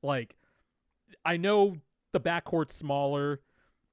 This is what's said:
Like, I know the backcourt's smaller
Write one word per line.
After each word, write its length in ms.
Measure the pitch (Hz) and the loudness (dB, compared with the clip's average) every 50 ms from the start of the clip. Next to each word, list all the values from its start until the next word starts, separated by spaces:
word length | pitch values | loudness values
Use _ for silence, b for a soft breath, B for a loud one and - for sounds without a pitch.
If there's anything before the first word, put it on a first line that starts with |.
| - | -4
Like, 340 | 139 143 131 117 - - _ _ _ _ _ _ _ _ _ _ _ _ _ _ _ - - - | -2 -2 -2 -4 -8 -14 _ _ _ _ _ _ _ _ _ _ _ _ _ _ _ -16 -8 -4
I 140 | 165 175 170 | -2 -2 0
know 380 | 170 196 208 208 196 202 185 156 - _ _ _ _ _ - | 2 2 4 6 4 4 2 -4 -14 _ _ _ _ _ -4
the 80 | - | -2
backcourt's 540 | 123 165 170 170 - - - 165 156 - - | 0 0 -2 -2 -2 -2 -2 -2 -2 -2 -6
smaller 640 | - 160 147 143 139 143 139 143 143 143 143 147 139 _ _ _ _ _ _ _ _ _ _ | -10 -4 -2 -2 0 0 0 0 0 -2 -2 -4 -6 _ _ _ _ _ _ _ _ _ _